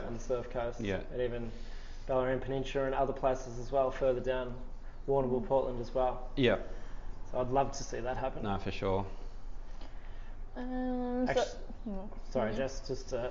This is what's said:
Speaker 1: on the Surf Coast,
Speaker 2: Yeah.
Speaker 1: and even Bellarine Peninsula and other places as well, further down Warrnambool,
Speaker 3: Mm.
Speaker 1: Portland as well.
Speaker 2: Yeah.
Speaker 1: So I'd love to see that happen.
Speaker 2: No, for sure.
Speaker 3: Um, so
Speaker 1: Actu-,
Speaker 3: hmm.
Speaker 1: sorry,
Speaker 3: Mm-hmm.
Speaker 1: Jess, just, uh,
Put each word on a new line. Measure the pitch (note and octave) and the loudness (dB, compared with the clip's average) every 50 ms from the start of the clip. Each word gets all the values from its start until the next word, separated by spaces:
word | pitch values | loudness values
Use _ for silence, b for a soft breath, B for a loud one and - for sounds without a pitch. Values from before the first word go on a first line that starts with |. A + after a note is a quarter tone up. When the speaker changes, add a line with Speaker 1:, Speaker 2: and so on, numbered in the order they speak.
| - | 4
Speaker 1:
on | A#2 A#2 | 0 -4
the | A2+ | -4
Surf | - - B2+ A#2+ A#2+ - | 0 0 0 0 0 -2
Coast, | - B2 A#2 A#2+ A#2 - | -2 0 0 0 -2 0
Speaker 2:
Yeah. | A2 G2+ F#2+ F2+ - - | 0 0 0 0 0 -4
Speaker 1:
and | - B2 | -2 0
even | B2+ A#2 A#2+ A#2+ A#2 A2+ A2+ B B B B B B B B B B | 0 0 0 -2 -4 -4 -4 B B B B B B B B B B
Bellarine | - C3 B2+ B2+ B2+ C3 B2 | 2 2 4 4 4 2 0
Peninsula | A#2 B2+ C3+ C3+ C3 - - C#3 C3+ | 0 0 0 0 0 0 0 0 2
and | C3+ C3+ | 2 2
other | C3+ C3+ C3 | 2 2 2
places | B2+ - - C3 B2+ - - - - - | 0 2 2 2 2 2 -2 -6 -6 -6
as | - - | -4 0
well, | C3+ C#3 C3 B2+ | 2 4 4 4
further | B2+ - C#3 C3 B2 B2 | 2 2 4 4 4 2
down | A#2+ B2+ B2+ B2+ B2 B2 A#2 - - - - B B B B B - C#3 | 2 0 0 0 0 -2 -4 -6 -6 -6 -6 B B B B B 0 2
Warrnambool, | C#3 C#3 C3 A#2+ B2+ B2 | 4 4 4 4 2 2
Speaker 3:
Mm. | A2+ | 2
Speaker 1:
Portland | - C3+ C3 B2+ B2 A#2+ A#2+ | 4 4 4 4 2 0 -2
as | A#2+ - - | -4 0 2
well. | C3 B2+ B2+ B2 - - - - | 4 4 4 2 0 -4 -4 2
Speaker 2:
Yeah. | C#3+ B2+ A2+ G2 F#2 - - B B B B B B B B B B - - | 6 6 6 6 6 2 -4 B B B B B B B B B B -2 -2
Speaker 1:
So | A#2+ B2 | 0 0
I'd | B2+ B2 | 2 4
love | B2+ C3+ C#3 - | 4 4 4 4
to | - - - | 0 -4 -4
see | - B2+ A#2 | -4 -4 -2
that | A#2 B2+ C3 | -2 -2 -2
happen. | A#2+ C3 C3+ - D#3+ A2 | 0 -2 -2 -2 -2 0
Speaker 2:
No, | G2+ G2 F#2+ | 0 0 0
for | - G2 | 0 -2
sure. | - - G2+ G2 F#2+ G2 G2 - - - - - - - - - - - - B B B B B B B B B B B B B B B - - - | -2 0 2 2 2 2 0 -2 -4 -6 -6 -6 -6 -6 -4 -4 -4 -4 -4 B B B B B B B B B B B B B B B -6 -6 -4
Speaker 3:
Um, | B3 B3 B3+ B3+ B3+ B3+ B3+ B3+ B3 B3 B3 B3 B3+ B3+ | -4 -4 -2 -2 0 0 0 0 0 0 0 2 2 2
so | B3 | 4
Speaker 1:
Actu-, | - B3+ - - - - - - - - - | 4 4 2 2 -2 -6 -6 -6 -6 -6 -6
Speaker 3:
hmm. | A2 G2 A2+ G#2+ - - - - - | -4 -4 -4 -4 -6 -6 -6 -6 -2
Speaker 1:
sorry, | - B2+ A2 A2 | 0 2 2 2
Speaker 3:
Mm-hmm. | A2 G#2+ | 2 0
Speaker 1:
Jess, | C3+ C3 - - - | 0 0 -2 -4 -2
just, | - B2+ - - - | -2 -4 -4 -2 -2
uh, | C3 A#2+ B2 B2 | -2 -2 -2 -2